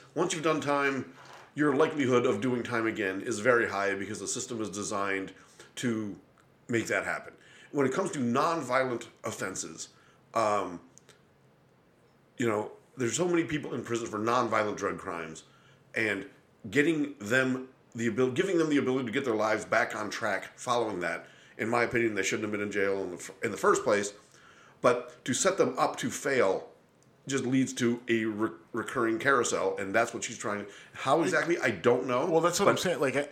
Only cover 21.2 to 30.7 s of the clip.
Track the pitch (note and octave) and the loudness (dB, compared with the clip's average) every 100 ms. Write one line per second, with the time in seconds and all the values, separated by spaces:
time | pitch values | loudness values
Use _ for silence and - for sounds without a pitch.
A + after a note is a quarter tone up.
21.2 | - - - - A2 A#2+ A2 A#2+ A#2 G2+ | -10 -20 -14 -6 0 2 2 2 2 0
22.2 | - A2+ G#2+ G#2 G2+ G2+ G2 G2 F#2 E2+ | 0 -2 -2 -4 -2 0 0 0 -4 -8
23.2 | - - A2+ F#2+ G3+ F#3 B2 G#2 G2+ - | -14 -6 -6 0 2 2 4 2 0 -8
24.2 | - - - - - - B2 A#2+ - - | -20 -20 -20 -20 -20 0 2 2 -2 -8
25.2 | - B2+ F#3+ - C3 - C#3 - B2+ - | -4 0 2 2 2 2 0 0 -6 -4
26.2 | C#3+ C3 G2 F2 - - _ _ _ _ | 0 4 4 2 -4 -20 _ _ _ _
27.2 | - C3+ A#2+ C3+ B2+ - A#2 A#2+ - A2+ | -4 -2 2 2 2 2 0 0 0 0
28.2 | A2 G#2 A2 - - A2+ G#2 C3+ E3+ - | 0 -2 -4 -4 -10 -8 -4 -2 0 0
29.2 | C#3 C3 A2+ F2 F#2+ G2 F#2+ A2 A#2 G#2+ | 2 2 2 0 0 -2 0 2 0 -2
30.2 | G#2+ G#2+ A2 G#2 G2+ | -8 -6 -6 -6 -8